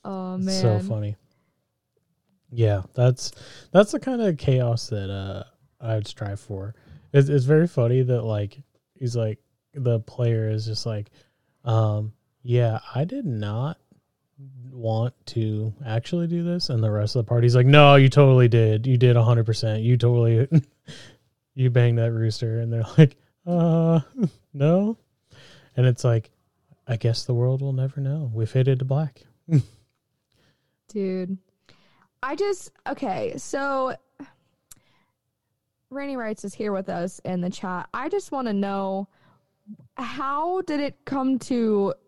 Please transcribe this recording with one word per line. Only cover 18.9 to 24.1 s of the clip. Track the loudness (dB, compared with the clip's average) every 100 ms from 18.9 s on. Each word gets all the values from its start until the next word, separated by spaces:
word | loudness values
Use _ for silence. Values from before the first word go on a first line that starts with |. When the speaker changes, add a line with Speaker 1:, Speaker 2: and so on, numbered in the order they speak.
| 4
Speaker 2:
did | 4 4
a |
hundred | 4 2 2
percent. | -2 -2 -2
You | 0 2
totally, | 2 2 2 2 2 0 0 _ -20 -20
<laughs> | -20 _ _ _ _
you | -2 0
banged | 2 2 2
that | 0
rooster." | 0 -2 -2 -4 -4
And | -4
they're | -4 2 6
like, | 6 6 _ _ -4
"Uh, | 0 2 2 2 0 -2